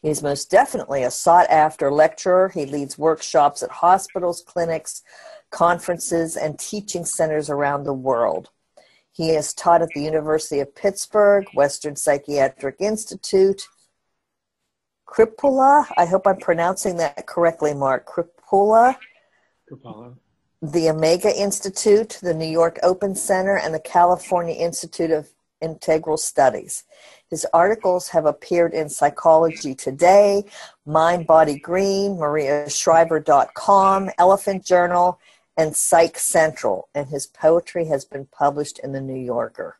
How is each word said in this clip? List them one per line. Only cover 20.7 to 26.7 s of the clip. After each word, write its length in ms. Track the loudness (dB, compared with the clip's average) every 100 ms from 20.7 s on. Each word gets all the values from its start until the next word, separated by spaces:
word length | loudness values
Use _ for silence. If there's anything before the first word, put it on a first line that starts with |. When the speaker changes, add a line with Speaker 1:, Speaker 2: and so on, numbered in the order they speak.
| -2 0
Speaker 1:
Omega 460 | 0 0 2 0 -2
Institute, 840 | -4 -4 -10 -4 2 2 2 -8
the 120 | -6
New 120 | -4 -2
York 320 | 0 0 0
Open 340 | -2 0 -4 -6
Center, 400 | -2 -2 0 -2
and 180 | -2
the 60 | -8
California 760 | -2 2 4 2 0 -4 -4
Institute 560 | -4 -4 -6 -14 -6 -2
of 200 | -2 -4 _ _ _
Integral 580 | -10 -8 -2 -2 0 -4
Studies. 680 | -4 2 2 2 -12